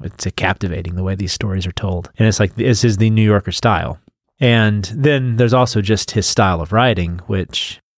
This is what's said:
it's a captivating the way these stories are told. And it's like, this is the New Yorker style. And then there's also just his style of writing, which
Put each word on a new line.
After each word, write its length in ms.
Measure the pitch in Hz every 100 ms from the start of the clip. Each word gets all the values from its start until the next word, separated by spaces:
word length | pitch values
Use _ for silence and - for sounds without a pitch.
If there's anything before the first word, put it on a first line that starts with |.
it's 240 | - - 95
a 60 |
captivating 640 | - - - 92 85 87 90
the 80 |
way 100 | 95
these 200 | 95 90
stories 340 | - 104 95 90
are 40 |
told. 380 | - 98 87 - -
And 100 | 110
it's 120 | 110
like, 160 | 101 -
this 280 | 127 110
is 140 | 120 98
the 120 | 113
New 120 | 110
Yorker 280 | 107 101 92
style. 480 | - 117 92 78 - _ _ _ -
And 440 | 123 117 107 104 - 113
then 400 | 143 143 127 117
there's 180 | 120
also 280 | 127 123 107
just 300 | 98 107 -
his 140 | 110 -
style 360 | - 98 85
of 100 | 80
writing, 480 | 107 127 95 85 87 -
which 540 | 98 - - - - _